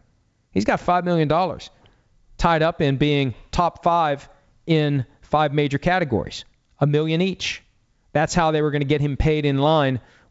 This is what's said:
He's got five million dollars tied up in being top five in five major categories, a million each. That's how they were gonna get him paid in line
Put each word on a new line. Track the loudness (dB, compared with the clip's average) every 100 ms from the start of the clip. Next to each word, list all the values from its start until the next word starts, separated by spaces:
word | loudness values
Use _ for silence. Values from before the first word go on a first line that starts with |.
| _ _ _ _ _
He's | -2 0
got | 0
five | 0 0 2
million | 0 2
dollars | 0 -2 -6 -14 _ _ _ _ _ _ -2
tied | 2 2
up | 2 0
in | -2 0
being | 0 0 -2 -6 -6
top | -2 -2 -2
five | 0 2 0 -4 -10 -20 _ _ -2
in | 0 0 -2 -4 _
five | -4 0 0
major | 0 -2 -2
categories, | 0 0 0 -2 -4 -12 -18 _ _ -4
a | 0
million | 0 0 0
each. | -2 -4 -8 -10 -16 _ _ _ _
That's | -2 -2
how | 0 0
they | 0
were | 0
gonna | 0 0
get | 0
him | 0 0
paid | 0 0 0
in | 2
line | 2 2 2 -2 -8 _ _